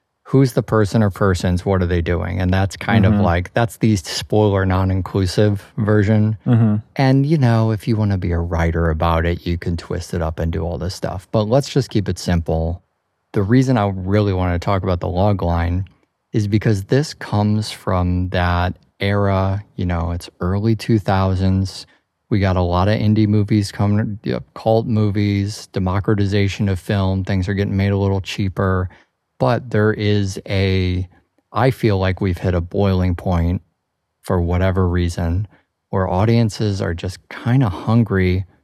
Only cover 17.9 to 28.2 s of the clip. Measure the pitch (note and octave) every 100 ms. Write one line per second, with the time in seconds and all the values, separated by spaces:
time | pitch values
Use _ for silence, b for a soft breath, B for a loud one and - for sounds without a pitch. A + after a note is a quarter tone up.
17.9 | F#2 F2+ F2+ F2+ F#2 F2 F2 F2 E2 _
18.9 | - G2+ G2+ G2+ F#2+ F#2+ G2 G2+ - F2
19.9 | E2+ E2+ F2 - - F2+ G2 A2 G#2+ -
20.9 | A2+ G2+ F#2+ F#2+ F#2 F#2+ F#2+ F#2+ - -
21.9 | b _ _ - G#2 F#2+ F#2 F2 F2 F#2+
22.9 | G#2+ G#2+ G#2+ G#2+ G#2+ G2+ G#2+ G2+ - G2+
23.9 | G#2 A2+ G2+ - B1 - - A2+ A2 A#2
24.9 | G#2+ G#2+ G2+ G2+ G2+ G2 G#2 - G2 F#2
25.9 | F#2+ G#2+ G#2 G2 G2+ G2 - G2+ F#2 -
26.9 | G#2 F#2+ F#2+ F#2 G2 F#2 G2 G2+ G2 G2+
27.9 | G2+ G2 G2